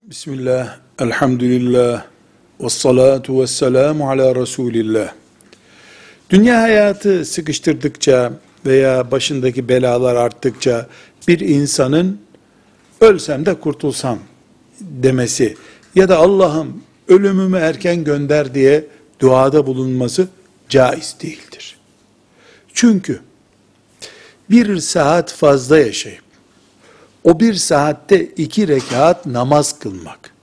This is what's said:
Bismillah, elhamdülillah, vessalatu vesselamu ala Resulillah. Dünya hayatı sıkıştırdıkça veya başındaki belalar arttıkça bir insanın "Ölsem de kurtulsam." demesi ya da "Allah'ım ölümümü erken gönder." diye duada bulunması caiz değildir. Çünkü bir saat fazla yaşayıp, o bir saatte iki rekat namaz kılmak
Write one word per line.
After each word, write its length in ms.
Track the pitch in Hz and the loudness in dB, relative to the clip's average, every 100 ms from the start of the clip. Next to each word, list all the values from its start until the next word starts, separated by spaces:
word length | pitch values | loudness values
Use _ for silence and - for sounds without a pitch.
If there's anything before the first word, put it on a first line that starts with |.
| 226 | -20
Bismillah, 640 | 143 - 135 127 127 120 - _ - | -18 -14 -8 -4 -4 -4 -14 _ -6
elhamdülillah, 1040 | 123 - 139 127 123 123 123 123 120 117 - _ _ _ _ _ | -4 0 0 0 0 0 0 0 0 -2 -10 _ _ _ _ _
vessalatu 800 | - - 139 127 131 135 127 131 | -8 -4 0 4 4 2 -2 -2
vesselamu 680 | 127 - 135 127 143 151 139 | -2 -2 0 2 0 -2 -4
ala 240 | 135 131 | 0 0
Resulillah. 760 | 127 123 - 123 117 110 110 98 - _ _ _ _ _ _ - - - _ _ | 0 -4 -6 -4 -4 -2 -4 -4 -12 _ _ _ _ _ _ -20 -20 -20 _ _
Dünya 320 | 185 226 240 | 4 4 4
hayatı 640 | 226 214 208 196 202 185 | 2 2 2 0 -2 -2
sıkıştırdıkça 1080 | 156 - 156 147 - 107 143 - - 127 123 104 _ _ - | -2 -8 -6 -4 -4 -2 -4 -4 2 2 0 -6 _ _ 0
veya 440 | 135 135 127 127 | 2 2 0 -2
başındaki 580 | 135 - 143 127 120 123 | -4 -4 -4 -4 -4 -2
belalar 460 | 127 127 123 127 | 0 0 0 0
arttıkça 760 | 120 120 - 131 110 135 117 120 - - _ - | 0 -2 -2 -6 -4 -2 -2 -6 -20 -20 _ -2
bir 120 | 170 | 0
insanın 800 | 190 143 143 - 131 151 185 202 _ _ _ _ _ _ _ _ | 2 0 0 -2 0 0 -2 -6 _ _ _ _ _ _ _ _
"Ölsem 460 | 220 190 - 139 160 | 4 4 -2 -4 -4
de 80 | |
kurtulsam." 640 | 170 156 147 147 127 131 110 - _ _ _ _ _ | -4 -6 -6 -6 -6 -6 -6 -10 _ _ _ _ _
demesi 760 | 190 139 127 131 117 - 117 - - - _ | -18 -2 0 0 -2 -2 -2 -4 -20 -20 _
ya 140 | 185 185 | 0 2
da 80 | 185 | 4
"Allah'ım 680 | 175 196 180 156 143 131 - _ - | 4 4 2 0 -8 -14 -20 _ 2
ölümümü 500 | 190 196 190 190 185 | 4 4 0 0 0
erken 460 | 160 147 175 175 | -2 -2 -4 -2
gönder." 500 | 151 143 143 147 139 | -2 -4 0 0 0
diye 300 | 131 135 151 151 _ _ _ | 2 2 2 -2 _ _ _
duada 460 | 131 131 135 147 135 | 2 4 4 2 0
bulunması 600 | 131 131 127 123 - 185 _ _ _ _ | -4 -4 -4 -4 -2 -4 _ _ _ _
caiz 480 | 135 123 - - - | 2 2 0 -10 -14
değildir. 560 | - - - - - - _ _ _ _ _ _ _ _ _ | -16 -16 -20 -20 -20 -20 _ _ _ _ _ _ _ _ _
Çünkü 460 | - 240 202 185 - _ _ _ _ _ _ _ _ - - - _ _ | 0 2 2 -2 -10 _ _ _ _ _ _ _ _ -20 -20 -20 _ _
bir 280 | 226 208 190 | 2 2 -2
saat 540 | - 180 143 170 - | -4 -2 2 0 -2
fazla 460 | - 151 139 123 156 | 0 2 2 4 2
yaşayıp, 440 | 123 95 110 92 _ _ _ _ _ _ _ _ _ _ | 2 -4 -12 -16 _ _ _ _ _ _ _ _ _ _
o 160 | 175 165 | 2 4
bir 140 | 226 | 2
saatte 680 | 196 - 151 147 143 - 196 | 0 -2 0 0 -4 0 0
iki 440 | 165 - 151 - 196 | 0 -6 -6 -2 0
rekat 580 | 139 - 123 156 175 - | -2 -2 0 2 2 -4
namaz 520 | 120 127 147 143 - | -6 0 0 0 -6
kılmak 560 | 110 92 82 - - _ | -12 -14 -18 -20 -20 _